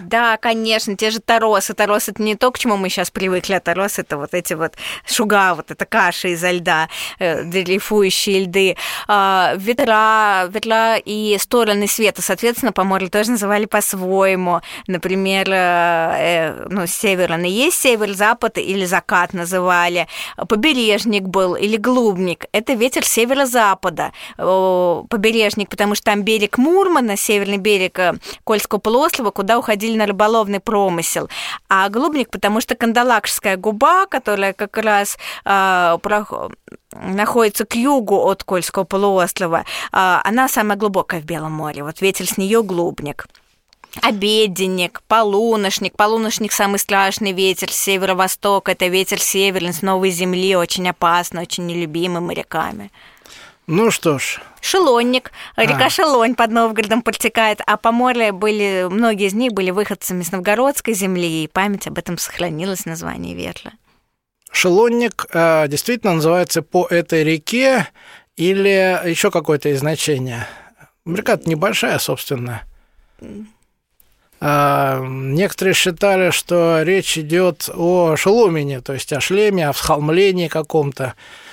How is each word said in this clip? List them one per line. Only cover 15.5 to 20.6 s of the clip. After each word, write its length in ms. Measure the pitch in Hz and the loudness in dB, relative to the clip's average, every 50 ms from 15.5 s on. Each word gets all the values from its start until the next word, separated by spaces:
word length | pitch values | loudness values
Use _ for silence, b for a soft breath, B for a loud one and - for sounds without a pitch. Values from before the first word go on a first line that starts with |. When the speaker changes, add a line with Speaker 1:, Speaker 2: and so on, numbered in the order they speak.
| 190 185 180 175 175 175 170 170 170 165 165 165 - 143 | 2 2 2 4 4 4 4 2 2 2 0 0 0 0
Speaker 1:
э, 480 | 156 170 175 165 160 156 - 62 - - | 0 2 2 0 0 -2 -4 -8 -8 -6
ну, 160 | 180 202 175 | -4 -4 -4
север, 460 | 170 - - - 196 190 180 180 175 | -4 -4 -2 0 0 2 2 0 0
он 140 | 165 165 180 | 0 -2 -2
и 40 | 175 | 0
есть 300 | 190 226 277 349 - - | 0 2 2 0 0 2
север, 320 | - 262 233 208 214 202 202 | 2 2 2 2 0 -2 0
запад 440 | 185 208 220 233 - 240 220 - | 0 2 2 2 2 -2 -4 -2
или 260 | 175 - - 190 202 185 | -4 -4 -2 -2 -2 -2
закат 500 | 175 190 175 - - 208 180 180 180 - | 0 0 -2 0 0 0 0 0 0 -2
называли. 760 | 175 170 175 190 185 180 185 180 175 175 175 175 175 156 - B B B B B B - - | -6 -4 -2 -2 0 2 2 4 4 4 2 2 -2 -2 -4 B B B B B B -4 -2
Побережник 720 | 233 208 | 0 2